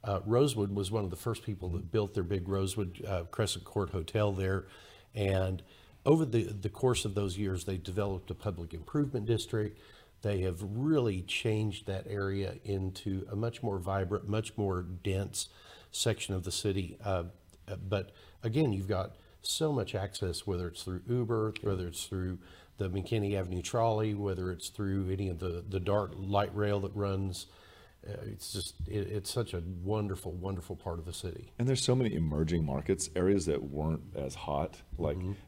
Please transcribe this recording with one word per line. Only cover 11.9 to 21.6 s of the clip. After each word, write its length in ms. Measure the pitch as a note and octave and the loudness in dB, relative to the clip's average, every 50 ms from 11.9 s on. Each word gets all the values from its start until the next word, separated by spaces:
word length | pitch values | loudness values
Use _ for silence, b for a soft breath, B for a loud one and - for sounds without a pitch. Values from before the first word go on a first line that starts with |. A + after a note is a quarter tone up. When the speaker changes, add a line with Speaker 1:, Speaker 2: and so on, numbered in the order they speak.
| G2 F#2+ - - | -4 -4 -4 -4
Speaker 1:
area 460 | G#2 G2+ G2 G2 G2 G2 G2 F#2+ - - - | -2 0 0 0 0 0 -2 -2 -4 -6 -4
into 640 | G2+ G2 F#2+ F#2+ F#2 F#2 - - G#2 F#2+ F#2+ F#2 - | -2 0 0 0 -2 -4 -4 -2 -2 -2 -2 -2 -2
a 60 | G#2 | -2
much 260 | G2+ A2+ A2+ A2+ - | 0 0 -2 -2 -2
more 160 | - A2 G2 F#2 | -2 -2 0 0
vibrant, 480 | F2 F#2+ F#2+ G2 F#2+ F2 G#2 - - | 0 0 0 2 2 2 0 -2 0
much 300 | G2+ G#2 A2 A2 - - | 0 0 0 0 -2 -2
more 260 | - G#2 G2 F#2+ F2+ | 0 0 2 2 0
dense 680 | F2+ E2+ F#2 F2+ - G2+ F#2+ F#2+ G2 F#2+ - - - B B B B B B B B B | -2 -4 -8 -4 -2 0 0 0 0 -2 -4 -6 -8 B B B B B B B B B
section 420 | - - - A#2 G#2 - - - G2 | -4 0 2 2 2 0 0 -2 -2
of 100 | F#2+ F2 | -2 0
the 60 | F#2 | -2
city. 460 | - - - G#2 F#2+ G2+ F#2 E2 - - - | -4 0 0 2 2 2 -2 -2 -6 -6 -2
Uh, 200 | G#2 F#2+ F2+ E2+ F2 - - - - - - - - | 0 0 0 0 -4 -8 -16 -20 -20 -20 -20 -12 -10
uh, 80 | F#2 | -10
but 340 | E2+ F2+ F#2+ G#2+ G2 F#2+ - B B B B B B | -8 -2 0 0 0 0 -4 B B B B B B
again, 300 | - A#2 A2 D3+ D#3 B2+ | -4 0 2 4 4 4
you've 160 | G#2 G2 F#2+ G2 | 2 0 0 0
got 280 | G#2 F#2 F#2+ - - b b b b b | 0 0 0 -2 -6 b b b b b
so 280 | - - - - D#3+ D#3 | -4 -4 0 0 2 2
much 240 | C#3+ B2 F#2+ - - | 2 2 0 0 -2
access, 520 | G2+ G2 G2 - - G2+ F2+ E2+ - - | -2 -2 -2 -4 -2 -2 -2 -2 -2 -2
whether 200 | G#2 F#2+ F2 F2+ E2+ | -2 -2 0 -2 -4
it's 140 | E2 - | -6 -8
through 200 | - F#2 F#2 F2+ - - | -6 -6 -6 -6 -2 0
Uber, 460 | A#2+ B2 A#2+ G#2+ A#2 A2 A2 A2 G#2 - | 0 2 2 2 2 2 2 0 -2 -2